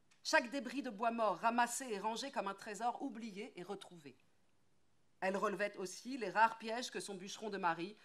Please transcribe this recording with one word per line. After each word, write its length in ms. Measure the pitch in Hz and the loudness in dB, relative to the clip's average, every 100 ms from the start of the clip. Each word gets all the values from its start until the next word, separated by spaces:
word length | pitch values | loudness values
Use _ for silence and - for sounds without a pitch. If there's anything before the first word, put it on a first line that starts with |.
| _ _ | _ _
chaque 280 | - 311 240 | 4 6 6
débris 320 | 277 233 247 | 0 -4 -4
de 80 | 254 | -4
bois 200 | 196 233 | 0 0
mort, 280 | 233 214 170 | 4 2 4
ramassé 480 | 220 240 240 - 220 | 4 4 4 2 -2
et 80 | 196 | -2
rangé 320 | 214 226 269 | -2 -2 -2
comme 180 | 226 196 | -2 -2
un 60 | |
trésor 480 | 196 226 202 240 - | -4 -6 -4 -2 -2
oublié 500 | 277 220 226 190 233 175 | -4 -6 -8 -8 -10 -10
et 40 | |
retrouvé. 540 | 175 196 - 175 143 - _ _ _ _ _ _ _ _ _ _ | -8 -8 -10 -16 -18 -18 _ _ _ _ _ _ _ _ _ _
Elle 160 | 190 190 | 0 2
relevait 380 | 208 190 208 - | 2 2 0 -2
aussi 400 | 185 - 240 262 | -6 -6 -8 -4
les 120 | 202 | 0
rares 280 | 180 226 - | 6 6 4
pièges 320 | 220 233 247 | -4 -4 -4
que 100 | 98 | -4
son 140 | - | -6
bûcheron 340 | 190 190 - 214 | -8 -8 -8 -4
de 100 | 196 | 0
mari 380 | 175 165 180 214 | 0 0 -4 -8